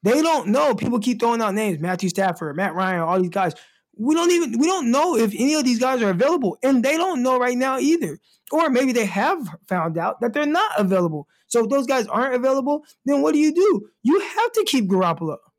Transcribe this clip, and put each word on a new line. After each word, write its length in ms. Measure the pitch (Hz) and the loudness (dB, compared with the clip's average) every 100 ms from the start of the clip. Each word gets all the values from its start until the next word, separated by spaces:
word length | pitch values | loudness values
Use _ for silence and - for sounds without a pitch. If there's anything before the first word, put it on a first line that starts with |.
They 180 | 185 269 | 2 2
don't 280 | 320 311 180 | 2 0 0
know. 260 | 240 294 | 0 2
People 240 | 214 - 240 | 0 -2 -2
keep 220 | 254 240 | -2 0
throwing 200 | 233 233 | 0 0
out 140 | 220 | -2
names, 240 | 196 220 160 | -2 -2 -2
Matthew 300 | 170 185 190 | -4 -2 -4
Stafford, 480 | - 190 170 160 143 | 0 -2 -2 -8 -4
Matt 180 | 196 | -4
Ryan, 280 | 165 185 180 | -2 -2 -2
all 180 | 165 185 | 0 0
these 100 | 180 | 0
guys. 240 | 196 180 147 - _ _ - | 0 -2 -4 -18 _ _ -6
We 180 | 226 | -2
don't 160 | 311 349 | 2 2
even, 260 | 349 311 226 | 2 0 0
we 80 | 311 | 0
don't 240 | 370 254 | 0 0
know 260 | 254 339 285 | 2 2 2
if 160 | 226 | 0
any 200 | 208 254 | 0 0
of 100 | 311 | 2
these 140 | 254 233 | 0 2
guys 240 | 254 262 | 0 0
are 80 | 214 | 0
available, 480 | 175 269 349 226 - | 2 2 2 0 -2
and 220 | 262 269 | 2 2
they 120 | 254 320 | 2 0
don't 260 | 370 320 | 0 0
know 160 | 254 254 | 0 0
right 180 | 247 247 | 0 0
now 220 | 262 262 | -2 0
either. 400 | 277 339 190 143 _ _ - | 2 0 -2 -8 _ _ -6
Or 180 | 302 330 | -2 2
maybe 240 | 247 269 | 2 2
they 140 | 240 208 | 0 0
have 420 | 175 262 359 208 156 _ | 0 -2 -2 -6 -12 _
found 280 | 185 165 165 | -4 -2 -2
out 240 | 180 - | -4 -2
that 120 | 240 | -4
they're 140 | 247 294 | -2 0
not 260 | 320 427 - | 0 0 0
available. 520 | 196 190 175 151 147 _ _ | 0 2 0 -4 -12 _ _
So 180 | 240 | -2
if 60 | 226 | 2
those 160 | 277 254 | 0 0
guys 200 | 269 220 | -2 0
aren't 260 | 202 262 | -2 -2
available, 500 | 254 262 269 254 294 - _ | 0 0 0 0 -4 -6 _
then 180 | - 277 | -2 0
what 100 | 294 | 2
do 60 | 302 | 2
you 160 | 311 | 2
do? 340 | 330 403 240 - _ | 2 2 2 -4 _
You 180 | 220 370 | 2 2
have 320 | - - 466 | 0 -2 -2
to 120 | 466 403 | 0 0
keep 220 | 269 196 | 0 0
Garoppolo. 480 | 190 180 151 160 - _ | 2 0 -2 -6 -8 _